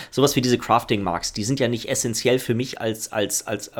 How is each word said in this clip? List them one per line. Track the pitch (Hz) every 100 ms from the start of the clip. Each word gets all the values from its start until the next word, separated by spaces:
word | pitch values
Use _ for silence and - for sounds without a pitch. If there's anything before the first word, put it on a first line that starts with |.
| -
sowas | - 143 143
wie |
diese | 127 120
Crafting-Marks, | - 117 - 110 95 87 -
die | -
sind | 107 135
ja | 120
nicht | 120 -
essentiell | 127 123 110 127 127
für | -
mich | 117 135 -
als, | 113 110 -
als, | 110 101 - -
als, | 107 -